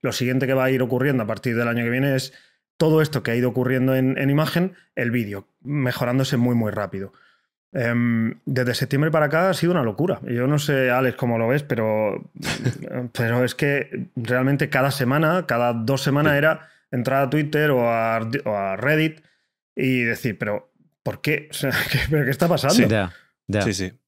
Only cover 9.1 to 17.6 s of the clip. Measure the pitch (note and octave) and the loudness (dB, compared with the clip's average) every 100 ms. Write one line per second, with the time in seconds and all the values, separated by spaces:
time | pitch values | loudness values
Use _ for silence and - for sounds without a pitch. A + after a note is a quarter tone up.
9.1 | D#3 D3 D#3+ F#3+ E3+ E3+ F3+ A#2 G2+ E3+ | 2 2 2 2 2 0 2 0 0 -2
10.1 | - - A#2+ B2+ D3 D3 C#3 B2+ B2 C3 | -2 -4 -2 0 0 0 0 2 2 2
11.1 | - B2 A#2 A2+ C#3+ D3 A2 A2 G#2+ G#2+ | 0 -2 0 2 0 0 -2 0 0 0
12.1 | - - - - - - - - B2+ B2 | -2 -10 -10 -8 -4 -4 -4 -8 -8 -8
13.1 | - A#2 A#2+ B2 - C#3+ C#3+ - - B2+ | -4 0 0 0 0 0 0 -2 -8 -8
14.1 | - A2+ B2 C3 C#3 D3 C3 C3+ - B2 | -8 -2 0 2 2 0 2 0 0 0
15.1 | C#3+ D#3 F3+ F3+ A#2+ A#2+ A#2 A2+ C3+ - | 2 2 0 0 0 0 0 0 0 2
16.1 | C#3+ D3+ C#3+ D3+ D#3+ - _ _ B2+ B2 | 2 2 4 2 0 -6 _ _ -4 0
17.1 | C3+ C3+ D3+ D3+ D3+ | 0 2 0 0 0